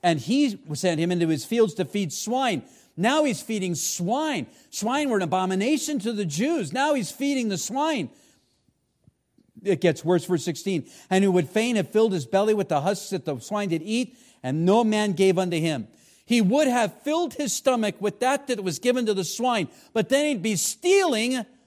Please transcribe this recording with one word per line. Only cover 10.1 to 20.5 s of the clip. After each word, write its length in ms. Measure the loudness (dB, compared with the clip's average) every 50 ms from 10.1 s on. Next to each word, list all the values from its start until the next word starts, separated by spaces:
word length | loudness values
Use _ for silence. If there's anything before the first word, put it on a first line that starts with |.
| 2 2 2
verse 220 | 0 -2 -2 0
sixteen. 440 | -2 -6 -4 -4 -2 -2 -2 -4 -6 -16 -20 -8 _
"And 120 | 2 2
who 100 | 4 4 4
would 160 | 2 2 2
fain 260 | 0 -2 0 0 0
have 140 | 0 -2 0
filled 240 | 2 2 2 2 2
his 120 | -2 -4
belly 280 | 0 0 2 2 2 2
with 160 | 0 0 0
the 100 | 0 0
husks 300 | 0 0 -2 -2 -4 -6
that 160 | -8 -6 -4
the 140 | -6 -8 -6
swine 300 | -8 -6 -6 -4 -2 -2
did 120 | -2 -4 -2
eat, 320 | -2 -2 -2 -2 -4 -8 _ _ _ _ _
and 240 | -6 -4 -2 0 4
no 200 | 4 4 4 4
man 260 | 4 2 2 2 0
gave 260 | 2 4 4 4 4 4
unto 220 | 0 0 0 0
him." 300 | 0 0 -2 -2 -6 -10 _ _ _ _ _ _ _ _
He 140 | 2 4
would 260 | 4 4 4 4 4 4
have 360 | 4 2 0 0 -2 -6 -4
filled 320 | -2 0 0 0 -2 -2
his 180 | -4 -4 -4 -4
stomach 440 | -2 0 0 0 2 0 -2 -4 -2
with 200 | -4 -6 -4 -2
that 280 | 0 0 0 0 -2 -4
that 160 | -6 -4 -2
was 160 | -4 -4 -2
given 260 | 0 0 0 2 0
to 80 | -2 -2
the 100 | -2 -2
swine, 440 | -6 -6 -4 -2 0 0 0 -2 -4 -8 -18 -20 -6 _
but 160 | -2 0 2
then 160 | 2 2 2
he'd 160 | 0 -2 -2
be 140 | -2 -2